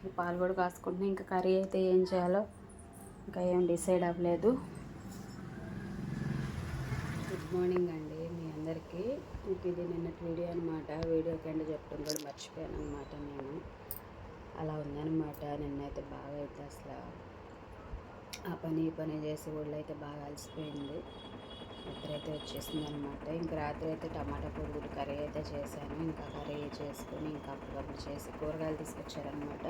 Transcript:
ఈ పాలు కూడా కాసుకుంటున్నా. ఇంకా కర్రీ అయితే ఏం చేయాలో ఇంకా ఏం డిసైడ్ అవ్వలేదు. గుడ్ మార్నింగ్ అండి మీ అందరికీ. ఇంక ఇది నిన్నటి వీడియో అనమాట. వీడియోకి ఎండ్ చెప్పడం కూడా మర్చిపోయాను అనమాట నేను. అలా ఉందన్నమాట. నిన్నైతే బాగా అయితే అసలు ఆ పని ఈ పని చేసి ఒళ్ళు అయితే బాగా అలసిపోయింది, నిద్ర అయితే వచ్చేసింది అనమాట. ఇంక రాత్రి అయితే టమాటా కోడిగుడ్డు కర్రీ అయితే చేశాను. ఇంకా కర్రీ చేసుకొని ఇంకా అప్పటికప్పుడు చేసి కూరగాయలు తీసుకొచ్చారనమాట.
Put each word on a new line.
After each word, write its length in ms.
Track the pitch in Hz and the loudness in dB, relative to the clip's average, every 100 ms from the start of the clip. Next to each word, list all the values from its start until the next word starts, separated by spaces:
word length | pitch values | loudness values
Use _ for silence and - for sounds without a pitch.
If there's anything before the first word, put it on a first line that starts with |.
| 190 | -2
ఈ 40 | 185 | 2
పాలు 200 | 175 175 | 2 6
కూడా 120 | 180 190 | 4 6
కాసుకుంటున్నా. 480 | 180 - - 180 196 | 4 4 -2 2 4
ఇంకా 120 | 190 196 | 2 2
కర్రీ 220 | 185 185 185 | 4 8 6
అయితే 180 | 190 190 185 | 6 6 10
ఏం 100 | 185 185 | 10 10
చేయాలో 320 | 185 175 190 214 - - - - - - - - | 6 8 6 4 -4 -14 -14 -14 -14 -14 -10 -6
ఇంకా 120 | 185 180 | 2 6
ఏం 80 | 180 175 | 8 8
డిసైడ్ 320 | 170 190 185 175 | 6 8 8 8
అవ్వలేదు. 400 | 170 175 170 196 262 - - - - - - - - - - - - - - - - - - - - - - - - - - - | 4 4 8 8 6 0 -8 -10 -8 -8 -8 -10 -8 -8 -8 -6 -6 -4 -4 -2 0 0 0 0 -2 -2 -2 0 0 0 -2 -2
గుడ్ 180 | 185 165 180 | -2 2 4
మార్నింగ్ 360 | 180 180 175 160 | 6 6 4 2
అండి 240 | 151 156 165 170 | -4 -4 -4 -4
మీ 100 | 160 151 | -4 -2
అందరికీ. 460 | 160 160 - 175 220 285 - - 214 | -2 -2 -4 -2 0 -2 -4 -6 -2
ఇంక 120 | 180 180 | 0 2
ఇది 140 | 175 175 | 0 0
నిన్నటి 280 | 170 170 - 170 | 0 -2 -2 -2
వీడియో 200 | 165 175 | 0 0
అనమాట. 360 | 170 165 160 143 156 165 | 0 0 0 -2 -2 4
వీడియోకి 360 | 165 165 165 160 | 4 4 0 0
ఎండ్ 140 | 156 156 | -2 0
చెప్పడం 320 | 151 - 151 147 | -2 -4 -6 0
కూడా 100 | 147 143 | 0 -2
మర్చిపోయాను 500 | - - 165 156 151 | -8 -10 -8 -4 -4
అనమాట 300 | 151 143 139 151 143 | -4 -4 -6 -8 -6
నేను. 260 | 139 - 311 - - - - - - - - - - | -6 -6 -6 -8 -12 -10 -10 -10 -12 -12 -12 -10 -4
అలా 140 | 156 151 | -2 -2
ఉందన్నమాట. 600 | 147 143 156 160 151 143 147 147 | -2 -2 2 2 2 -2 -2 -2
నిన్నైతే 400 | 147 139 143 143 143 135 | 0 -2 -4 -6 -6 -8
బాగా 220 | 139 147 | -6 -4
అయితే 200 | 143 - 143 | -6 -6 -10
అసలు 280 | - 143 131 120 - - - - - - - - - - - - - - | -10 -10 -8 -10 -10 -12 -14 -14 -14 -14 -12 -8 -8 -8 -14 -10 -8 -6
ఆ 40 | 165 165 | -4 0
పని 160 | 160 160 | 2 2
ఈ 20 | 160 | 2
పని 160 | 156 156 151 | -2 -2 -2
చేసి 240 | 151 160 156 | -2 -4 -4
ఒళ్ళు 160 | 151 151 | -2 -4
అయితే 140 | 151 147 147 | -4 -6 -6
బాగా 160 | 147 143 | -8 -8
అలసిపోయింది, 720 | 147 - 160 151 143 139 160 - - - - - - - - - | -8 -8 -6 -6 -4 -4 -6 -8 -10 -10 -10 -10 -10 -10 -10 -8
నిద్ర 240 | 139 151 147 | -8 -4 -4
అయితే 140 | 156 151 | -2 -4
వచ్చేసింది 480 | 139 143 - 156 147 | -4 -6 -2 -2 0
అనమాట. 340 | 147 143 139 147 165 | -2 -4 -4 -2 0
ఇంక 120 | 165 160 | 0 0
రాత్రి 280 | 147 147 160 | 0 0 0
అయితే 160 | 156 165 156 | 0 -2 -2
టమాటా 340 | 143 147 151 156 | -2 -2 -2 -2
కోడిగుడ్డు 340 | 151 147 139 147 | -2 -2 -4 -2
కర్రీ 200 | 139 143 | -2 0
అయితే 180 | 147 147 151 | 0 -2 -2
చేశాను. 440 | 143 135 - 143 147 165 | -2 -4 -4 -4 0 0
ఇంకా 180 | 151 - | -2 -4
కర్రీ 220 | 151 147 147 147 - | -4 -4 -2 -4 -4
చేసుకొని 480 | 147 139 - - 151 151 | -4 -4 -6 -4 -2 -4
ఇంకా 140 | - | -4
అప్పటికప్పుడు 460 | 139 - 135 143 139 - | -6 -4 -4 -4 -6 -4
చేసి 240 | - - - | -4 -6 -2
కూరగాయలు 380 | 151 156 156 156 | -2 0 0 0
తీసుకొచ్చారనమాట. 840 | 151 - - - 143 147 147 147 | -4 -6 -6 -4 -4 -4 -4 -4